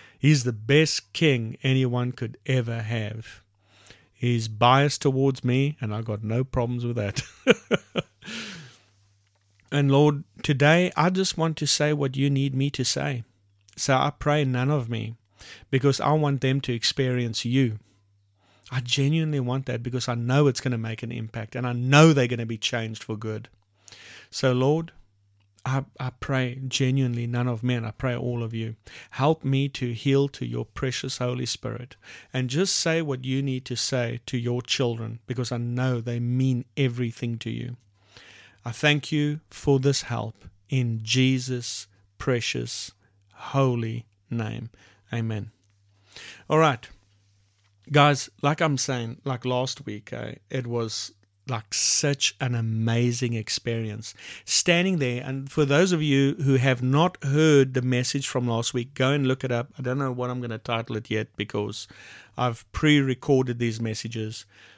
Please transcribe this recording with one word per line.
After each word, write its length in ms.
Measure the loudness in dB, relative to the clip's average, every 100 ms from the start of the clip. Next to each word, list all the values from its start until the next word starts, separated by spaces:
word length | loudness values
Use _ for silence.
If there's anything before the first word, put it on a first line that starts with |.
| -20 _
He's 260 | 4 4
the 100 | 2
best 600 | -4 2 4 4 0 -8
king 440 | 0 2 2 -2 -4
anyone 500 | 0 2 2 0 -2
could 260 | -4 -8 -8 -2
ever 360 | -2 -2 -4
have. 600 | -4 -4 -4 -8 -14 -20 _ _ _ _ -20 -20 _
He's 360 | _ 0 0 -2
biased 540 | 2 6 6 4 2
towards 420 | 0 2 2 0
me, 340 | 0 2 0 -2
and 120 | -6
I 80 | -6
got 220 | -6 -6
no 200 | -2 -2
problems 400 | -2 -2 -2 -2
with 120 | -4 -2
that. 280 | -4 -4 -10 -4 0
<laughs> 580 | 0 -2 -4 -4 -8 -8 _ -14 -12 -12 -14 -18 -20 _ _ _ _ _ _ _ _ -4
And 180 | 0 4
Lord, 360 | 6 6 2 -4 -6
today 480 | -2 4 6 6 4 2
I 120 | 2
just 280 | 2 -2 -2
want 180 | -2 -2
to 80 | 0
say 280 | 2 2
what 240 | 2 0 0
you 120 | 2
need 240 | 2 0
me 160 | 0 -2
to 120 | 0
say. 400 | -2 -2 -2 -4 -8 _ _ _ _ -6
So 180 | 0 2
I 160 | 2
pray 320 | 0 0 2
none 260 | 2 0 0
of 200 | 0 -2
me, 260 | -4 -6 -10 _ -20 -20 -20 -2
because 320 | 2 2 2
I 100 | 2
want 300 | 2 2 2
them 180 | 0 0
to 120 | -2
experience 720 | -2 -2 0 0 0 -2 -4 0
you. 340 | 2 2 -2 _ _ _ _ _ _ _ _ -8
I 120 | -6
genuinely 580 | -2 0 2 2 0 -2
want 280 | -2 -2 -4
that, 140 | -6
because 280 | -4 -4 -4
I 60 | -2
know 320 | 2 4 4
it's 120 | 2
gonna 180 | -2 -4
make 260 | -4 -6
an 80 | -8
impact, 420 | -8 -8 -8 -8 -6
and 100 | -4
I 60 |
know 400 | -2 6 8 10
they're 160 | 8 2
gonna 180 | 0 -4
be 120 | -4
changed 440 | -4 -4 -4 -8
for 140 | -8 -6
good. 320 | -6 -8 -12 _ _ _ -20 -20 -20 -20 -14
So 220 | -2 2
Lord, 400 | 4 2 2 -2 -12 -18 -20 _ _ _ _
I, 220 | -4 -4 -4 -8
I 100 | -10 -8
pray 400 | -4 -2 -2 -4 -4
genuinely 580 | 0 2 2 2 0 -2
none 220 | -2 -2
of 160 | 0
me, 120 | -2 -2
and 100 | -4
I 60 |
pray 240 | -6 -4 -2
all 280 | -2 -4
of 100 | -4
you. 220 | -4 -6 -8 -16 -20 -12
Help 340 | 0 2 2 0
me 240 | 0 0
to 240 | -2 -6
heal 340 | -2 2 4 2
to 160 | -2 -6
your 200 | -6 -8
precious 540 | -6 -4 -4 -6 -4
Holy 260 | -4 -4 -4
Spirit 500 | -6 -8 -10 -12 -18 -20 -20 -8
and 160 | -4 -2
just 260 | 0 0 0
say 260 | 0 0
what 220 | 0 -4
you 180 | -2 -2
need 220 | -2 -4 -4
to 120 | -6
say 420 | -2 -2 -2 -4 -6
to 120 | -4
your 240 | -2 -2
children, 580 | -2 0 0 -2 -6 -10 -8
because 220 | -6 -4
I 80 | -4
know 440 | -4 -2 0 0
they 180 | -2 -4
mean 460 | 0 2 2 0 -2 -2
everything 640 | -2 0 -4 -4 -6 -6
to 120 | -6
you. 280 | -8 -8 -12 _ _ _ -20 -20 -20 -20 _
I 60 | -12
thank 420 | 0 2 2 0
you 280 | 0 0 -2 -10
for 300 | -4 2 4
this 240 | 4 0
help 420 | -2 -6 -6 -12 -20 -20 -4
in 300 | 0 0 -2
Jesus' 880 | 0 2 4 2 -2 -6 -6 -10 -12 _ _ -8
precious, 720 | -2 0 0 -4 -6 -8 -12 -16 _ _ _
holy 720 | -20 -4 0 2 0 -4 -6 -12 _ -8
name. 400 | -6 -4 -6 -10 -16 _ _ _
Amen. 380 | -6 -4 -4 -8 -14 _ _ _ _ _ -20 -20 -14 0
All 120 | 4
right. 280 | 4 2 -6 -20 _ _ _ _ _ _ _ _ 0
Guys, 380 | 6 6 4 -2 _
like 180 | 0 2
I'm 160 | 2 0
saying, 400 | -2 -4 -6 -8 -6
like 200 | -6 -2
last 420 | -2 -2 -6 -10
week, 260 | -12 -10
eh, 220 | -10 -10 -12 -8
it 160 | -6 -4
was, 440 | -4 -4 -6 -10 -14 _ _ -8
like, 260 | -8 -4
such 640 | -2 0 2 0 0 -2 -2
an 140 | -2
amazing 800 | 0 0 0 2 2 2 0 -2
experience. 800 | -4 -4 -6 -4 -4 -6 -8 -12 -16 -18 -14 -2
Standing 540 | 0 4 2 2 0
there, 240 | 0 -2
and 280 | -6 -8 -4
for 140 | 0 4
those 260 | 4 4
of 120 | 2
you 320 | 2 4 4 2
who 220 | 2 4
have 260 | 4 2
not 340 | 2 4 2 0
heard 500 | -2 4 6 8 6
the 80 | 2
message 460 | 0 0 0 -2 -2
from 200 | -2 0
last 280 | 0 -2 -4
week, 180 | -4
go 160 | 0 2
and 160 | 2 2
look 180 | 0
it 80 | -2
up. 220 | -4 -4 -8
I 20 |
don't 160 | -4 -4
know 140 | -4
what 180 | -4 -4
I'm 100 | -6
gonna 200 | -6 -8
title 380 | -4 -4 -4 -6
it 120 | -4
yet 260 | -4 -4 -6
because 520 | -6 -4 -4 -8 -14 -18 -20 -20 -12 -4
I've 340 | -4 -4 -10
pre-recorded 840 | 0 4 4 4 -2 2 2 2 -2
these 240 | -2 -2
messages, 640 | -4 -6 -8 -8 -8 -10 -18 _ -20